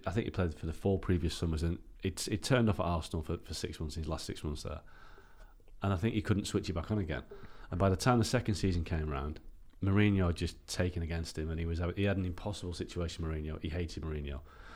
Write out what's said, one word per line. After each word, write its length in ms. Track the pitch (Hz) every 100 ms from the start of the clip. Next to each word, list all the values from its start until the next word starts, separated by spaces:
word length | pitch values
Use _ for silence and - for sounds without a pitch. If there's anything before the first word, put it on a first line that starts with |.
| -
I 60 |
think 140 | 92 -
he 60 |
played 220 | - 87 78
for 100 | 82
the 80 |
four 260 | - 98 95
previous 340 | - 90 82
summers 300 | - 87 78
and 160 | 82 87 - -
it, 240 | 92 - -
it 120 | 107
turned 260 | - 127 113
off 100 | 101
at 60 | 87
Arsenal 360 | 85 - 85
for, 140 | 78 85
for 140 | -
six 240 | - - -
months, 160 | 78 80
his 120 | 78
last 180 | 78 -
six 160 | -
months 220 | 76 73
there, 160 | - 73 - - - - - - - - - -
and 80 | 98
I 60 | 92
think 160 | 113
he 80 | 110
couldn't 240 | - 101 92
switch 240 | 101 82
it 40 |
back 180 | 85 -
on 60 | 107
again. 260 | 85 65 - - - - -
And 60 | 90
by 120 | 98
the 80 | 95
time 220 | 131 123
the 40 | 107
second 300 | 123 - 98
season 300 | 98 87 80
came 240 | 85 78
round, 320 | 69 73 78 - - - -
Mourinho 440 | 95 98 104 98 92
had 80 | 85
just 200 | 85 - -
taken 340 | - 90 87
against 340 | 82 82 82 -
him, 120 | 78
and 100 | 82
he 60 | 82
was, 140 | 82 87 87
he 80 |
had 140 | 98 98
an 80 | 90
impossible 480 | 80 104 101 90
situation, 500 | 85 92 87 85 - 80
Mourinho. 360 | 80 76 78
He 80 | 82
hated 340 | 82 85 -
Mourinho. 360 | 78 76 71 67 - - -